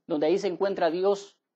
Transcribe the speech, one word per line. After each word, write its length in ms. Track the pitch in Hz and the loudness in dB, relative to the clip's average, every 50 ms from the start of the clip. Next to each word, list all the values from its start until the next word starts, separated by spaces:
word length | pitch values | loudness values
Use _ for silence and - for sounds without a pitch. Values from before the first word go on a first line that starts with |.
| _ | _
donde 200 | - 170 151 151 | -6 -4 0 2
ahí 120 | 151 175 196 | 2 2 2
se 100 | 175 180 | 0 -2
encuentra 420 | 175 165 190 196 196 - 185 165 | -2 -2 -2 -2 0 0 0 0
Dios 460 | 156 180 185 196 202 196 - - _ _ _ _ _ | 0 2 2 0 0 0 -4 -14 _ _ _ _ _